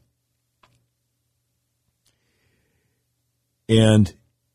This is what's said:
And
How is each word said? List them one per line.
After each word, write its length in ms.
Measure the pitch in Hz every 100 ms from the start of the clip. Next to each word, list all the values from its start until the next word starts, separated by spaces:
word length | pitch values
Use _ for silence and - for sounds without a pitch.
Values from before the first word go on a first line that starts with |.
| _ _ _ _ _ _ _ _ _ _ _ _ _ _ _ _ _ _ _ _ _ _ _ _ _ _ _ _ _ _ _ _ _ _ _ _ -
And 460 | 113 110 107 101 - _ _ _